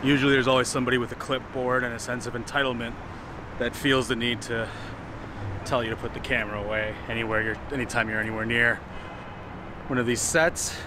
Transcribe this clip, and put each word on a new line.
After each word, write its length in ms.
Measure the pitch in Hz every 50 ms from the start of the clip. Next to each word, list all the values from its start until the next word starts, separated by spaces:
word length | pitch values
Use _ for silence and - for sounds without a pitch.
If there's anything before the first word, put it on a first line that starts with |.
| -
Usually 300 | 135 147 139 131 143 139
there's 140 | 135 123
always 200 | 131 131 131 123
somebody 300 | 120 - 139 127 123 123
with 140 | 127 120 113
a 40 | -
clipboard 680 | - - - 135 131 123 - - 135 127 123 127 127 123
and 100 | 123 117
a 60 | 113
sense 280 | - - 123 123 110
of 60 | 123 117
entitlement 600 | 117 113 - - 147 139 131 123 117 117 117 113 - - - - - - - - - - - - -
that 160 | 120 120 -
feels 320 | - - 135 135 131 123
the 80 | 127 127
need 260 | 113 117 120 120 113 113
to 240 | - 117 113 113 104 - - - - - - - - - - - - - - 101 98 95 101 -
tell 200 | - 143 127 117
you 60 | 113
to 60 | 113
put 180 | 104 - 117 -
the 60 | 123
camera 420 | - - 131 120 110 104 104 104
away 320 | 101 104 107 107 107 110 107 - - -
anywhere 320 | 113 113 117 110 110 107
you're, 160 | 110 110 107 - - - 143
anytime 360 | 135 123 - - 120 113 110
you're 100 | 110 110
anywhere 260 | 107 110 110 110 110
near 340 | 113 120 117 120 117 113 - - - - - - - - - - - - - - - - - - - - - -
one 100 | - 135
of 80 | 127 120
these 160 | 113 123 110
sets. 540 | - - - 170 160 175 175 - - - - - -